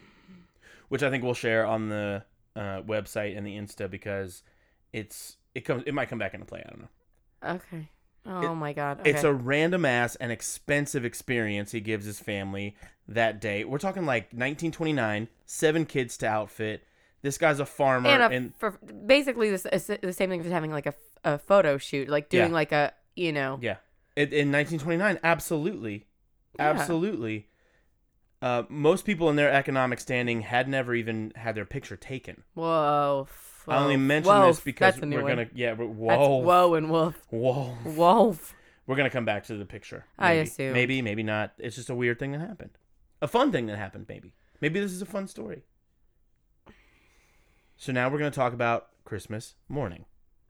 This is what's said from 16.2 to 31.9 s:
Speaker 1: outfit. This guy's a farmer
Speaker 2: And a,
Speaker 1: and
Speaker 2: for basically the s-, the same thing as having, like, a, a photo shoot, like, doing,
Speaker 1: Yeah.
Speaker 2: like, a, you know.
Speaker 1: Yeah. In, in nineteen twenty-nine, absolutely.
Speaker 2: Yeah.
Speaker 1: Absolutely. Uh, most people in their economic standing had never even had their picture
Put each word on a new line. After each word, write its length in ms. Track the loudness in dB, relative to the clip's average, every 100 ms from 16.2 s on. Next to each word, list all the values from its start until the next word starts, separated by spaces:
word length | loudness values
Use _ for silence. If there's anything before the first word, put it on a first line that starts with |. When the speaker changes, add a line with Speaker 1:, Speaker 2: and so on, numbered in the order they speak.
| -2
Speaker 1:
outfit. 560 | -2 -4 -6 -6 -6 -14 _ _ _
This 160 | -6 2
guy's 220 | 2 2
a 60 | -4
farmer 440 | 0 2 4 4
Speaker 2:
And 120 | 6
a, 40 | 4 2
Speaker 1:
and 200 | -4 -6
Speaker 2:
for 140 | -6 -6 -16 -8 4
basically 440 | 4 4 0 0 0
the 180 | -2
s-, 140 | -2 -2 -6
the 120 | -6
same 160 | -2 -2
thing 120 | -2
as 60 | -2
having, 240 | -2 -2
like, 140 | -4 -4
a, 60 | -8 -18 _
a 140 | -2 -2
photo 400 | 4 6 6 2
shoot, 320 | -2 -4 0
like, 200 | -2 2
doing, 200 | 2 4
Speaker 1:
Yeah. 40 |
Speaker 2:
like, 180 | 2 2
a, 200 | 2 2 -2 _ -4
you 160 | -2
know. 280 | 0 -2 -4
Speaker 1:
Yeah. 160 | -6 -6 _ _ _ -2
In, 160 | 2
in 180 | 2 2
nineteen 280 | 2 0 -4
twenty-nine, 400 | -2 0 0 2
absolutely. 840 | 2 0 0 -2 -2 -4 -8 -10 -12 _ _ _ _ -2
Speaker 2:
Yeah. 140 | 0
Speaker 1:
Absolutely. 760 | 2 0 0 -2 -4 -4 -6 -10 _ _ _ _ _ _ _ _ _
Uh, 220 | -2 -2 -4
most 380 | 2 2 4 0
people 240 | 0 2
in 60 | 4
their 140 | 4
economic 480 | 4 2 0 0 -2
standing 420 | -2 -2 0 -2
had 260 | 0 0 0
never 260 | -2 -2
even 380 | -2 -2 -6 -6 -8
had 200 | -6 -6
their 100 | -8
picture 300 | -10 -10